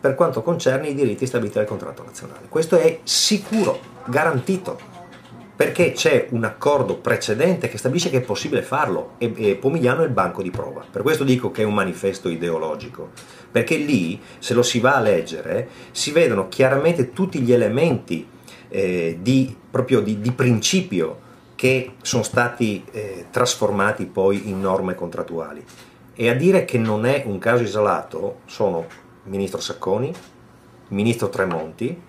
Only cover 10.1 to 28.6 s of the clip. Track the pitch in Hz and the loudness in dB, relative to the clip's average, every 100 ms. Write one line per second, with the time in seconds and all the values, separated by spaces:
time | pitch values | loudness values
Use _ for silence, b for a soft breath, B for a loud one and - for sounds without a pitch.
10.1 | 113 92 87 92 87 - 73 - - 117 | 0 -2 -2 -6 -6 -8 -10 -12 -4 0
11.1 | 156 139 123 98 101 107 104 95 82 98 | 2 2 2 0 -2 0 0 -2 -2 -4
12.1 | 95 92 82 87 80 78 76 - - 82 | -2 -4 -4 -4 -4 -4 -6 -10 -14 -16
13.1 | B B B B 120 113 160 147 127 82 | B B B B 0 0 -2 2 0 0
14.1 | 104 B B - 120 120 120 123 139 107 | -6 B B 0 2 2 2 2 4 4
15.1 | 90 82 80 80 95 131 B B - - | 2 0 -8 -4 -4 -6 B B -8 0
16.1 | 151 156 104 92 - 131 135 160 170 123 | 2 4 2 -2 2 4 4 2 2 -2
17.1 | - 185 156 123 123 107 117 165 131 - | 0 -2 0 4 4 4 2 2 0 -4
18.1 | 82 - B B B B 98 95 90 82 | -8 -8 B B B B -2 0 0 -2
19.1 | 82 101 135 131 - - - 123 120 101 | -2 2 2 2 -6 -4 -4 4 4 4
20.1 | 107 110 127 131 110 - 190 - 92 78 | 0 -2 2 4 4 4 0 0 0 -2
21.1 | - B B - - 127 131 - - - | -4 B B -20 0 2 2 -2 -10 -2
22.1 | 123 104 - 120 - 113 98 - 110 104 | -2 0 0 0 0 -2 -2 -8 -12 -12
23.1 | 92 87 - - - 104 101 101 - 92 | -12 -6 0 0 0 0 2 0 0 -4
24.1 | - 98 101 107 95 95 95 92 90 85 | 2 2 2 -4 -4 0 0 -2 -4 -8
25.1 | 82 85 85 78 76 71 B B B - | -8 -8 -8 -8 -12 -18 B B B -20
26.1 | - 120 127 170 190 - 123 110 107 117 | -2 0 4 4 4 4 0 0 2 2
27.1 | 143 120 95 107 120 110 104 104 85 - | 0 -2 -2 2 2 2 2 2 0 -4
28.1 | 80 98 - - - | -8 -8 -8 -18 -2